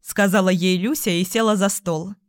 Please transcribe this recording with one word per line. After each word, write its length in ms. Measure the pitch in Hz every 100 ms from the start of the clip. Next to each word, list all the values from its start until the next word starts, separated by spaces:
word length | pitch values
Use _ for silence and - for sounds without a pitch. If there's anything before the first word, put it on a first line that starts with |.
сказала 500 | - - 202 202 185
ей 280 | 185 185 185
Люся 320 | 202 311 -
и 140 | 170
села 320 | 180 226 226 214
за 120 | 196
стол. 460 | - - 160 180 208